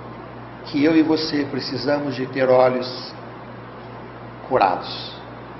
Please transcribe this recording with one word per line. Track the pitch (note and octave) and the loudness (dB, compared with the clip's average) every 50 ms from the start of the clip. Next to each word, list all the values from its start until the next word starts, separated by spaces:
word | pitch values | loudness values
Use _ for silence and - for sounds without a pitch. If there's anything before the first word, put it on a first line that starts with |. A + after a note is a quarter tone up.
| - - - - - - - - - - - - - | -14 -14 -14 -14 -14 -14 -14 -14 -14 -14 -14 -14 -12
que | - - C#3+ C#3+ | -4 0 4 4
eu | D#3+ E3 | 6 8
e | D#3+ D3+ | 6 6
você | D#3 D#3+ D#3 - - D3+ D3 C#3+ - | 6 4 2 2 0 0 -2 -2 -2
precisamos | - B2+ - - C#3 A#2+ A#2 C3+ C#3+ D3 D3 C#3 B2 | -4 -6 -4 -4 -6 -4 0 0 0 0 0 -4 -2
de | B2 B2+ | -4 -4
ter | - - C3+ C3 B2+ | -4 0 2 6 6
olhos | B2+ B2+ B2+ B2+ B2 B2 A#2+ - - - - - - - - - - - - - - - - - - - - - - - - - - - - - - - - | 8 8 8 6 4 2 -2 -4 -6 -8 -10 -12 -12 -14 -14 -14 -14 -14 -14 -14 -14 -14 -14 -14 -14 -14 -14 -14 -14 -14 -14 -14 -14 -14 -14 -14 -14 -14 -4
curados, | - C3 A#2+ G#2 F#2+ F2 - - - - - - - - - - - - - - - - | 2 4 6 6 6 4 0 -4 -6 -8 -8 -8 -10 -12 -12 -14 -14 -14 -14 -14 -14 -14